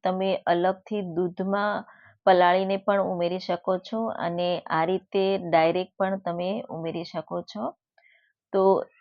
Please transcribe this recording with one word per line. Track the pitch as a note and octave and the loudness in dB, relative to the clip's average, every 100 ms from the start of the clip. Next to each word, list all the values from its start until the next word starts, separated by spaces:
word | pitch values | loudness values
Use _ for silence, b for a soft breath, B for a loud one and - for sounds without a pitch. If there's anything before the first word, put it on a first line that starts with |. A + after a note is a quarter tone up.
તમે | F#3 F#3 F#3+ F3+ | -4 0 0 0
અલગથી | - F3 F#3 F#3+ - G#3 | 0 2 2 -2 -6 -6
દૂધમાં | F3+ E3 F3+ F3+ F#3+ G3+ G#3 G3 b b b _ F#3+ | -4 -2 -4 -2 -2 0 0 -4 b b b _ 4
પલાળીને | F#3 F3 F#3 F#3+ G3 | 6 6 4 2 -2
પણ | - G3 | 0 0
ઉમેરી | F#3 F3 F3 F#3 | 0 0 -2 -2
શકો | - F3+ - F#3 | -4 -4 -2 -4
છો | - A3 A3+ | -4 -6 -4
અને | - E3+ F3 F3 F3 | -4 -4 -2 -2 -2
આ | - D#3+ E3 | -2 0 0
રીતે | F#3+ - G3 F#3+ F#3+ | -2 -2 0 0 0
ડાયરેક્ટ | F3 E3 D#3+ F3+ F#3 - | 2 4 4 2 -4 -4
પણ | F#3+ G3 | -2 -2
તમે | F3 E3+ F#3 G#3+ - | -4 -4 -4 -6 -8
ઉમેરી | D#3+ E3 E3 | -8 -6 -8
શકો | F3 E3 - F3 | -8 -10 -8 -8
છો. | - G#3 C4+ - _ _ _ _ _ _ _ | -8 -10 -10 -10 _ _ _ _ _ _ _
તો | G3 F#3+ F#3 - _ | 4 4 4 0 _